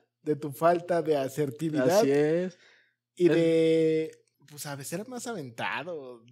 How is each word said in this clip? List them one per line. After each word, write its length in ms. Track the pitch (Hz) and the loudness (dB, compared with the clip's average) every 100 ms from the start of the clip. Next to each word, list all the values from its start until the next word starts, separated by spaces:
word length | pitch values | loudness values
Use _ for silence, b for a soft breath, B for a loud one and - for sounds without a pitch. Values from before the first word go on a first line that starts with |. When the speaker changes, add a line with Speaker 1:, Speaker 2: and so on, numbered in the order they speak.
| _ _ | _ _
Speaker 1:
de 140 | 156 147 | -4 -4
tu 160 | 151 | -4
falta 500 | 135 165 175 175 170 | 0 2 2 0 -2
de 140 | 156 143 | 0 0
asertividad. 840 | 135 147 143 - 160 147 131 190 | -2 -2 -4 -4 -4 0 4 4
Speaker 2:
Así 100 | 139 | 4
es. 480 | 143 151 165 185 b b b b b _ - | 4 2 0 -4 b b b b b _ 0
Speaker 1:
Y 120 | 175 | 2
Speaker 2:
Es 60 | |
Speaker 1:
de, 920 | 165 165 165 160 160 160 156 156 - _ _ 139 | 4 4 4 4 4 2 0 -4 -10 _ _ -20
pues, 180 | 147 151 | -14 -12
a 100 | 139 | -12
de 80 | |
ser 220 | 135 170 220 | -10 -10 -10
más 180 | 247 240 | -12 -10
aventado, 960 | 214 135 113 107 113 170 160 127 123 117 | -10 -10 -8 -6 -6 -8 -12 -14 -18 -14